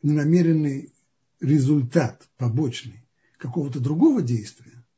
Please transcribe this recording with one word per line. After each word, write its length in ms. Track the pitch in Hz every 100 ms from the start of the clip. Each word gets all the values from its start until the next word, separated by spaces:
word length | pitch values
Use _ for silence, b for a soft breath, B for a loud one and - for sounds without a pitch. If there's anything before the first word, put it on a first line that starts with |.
ненамеренный 880 | 147 151 147 175 165 160 151 135 - _ _ _ _ _
результат 880 | 143 151 131 151 123 170 123 - _ _
побочный 680 | 123 113 147 - 120 101 _ _ _ _
какого-то 420 | - 170 139 131
другого 420 | 127 156 311 254
действия 640 | 127 117 101 - - - _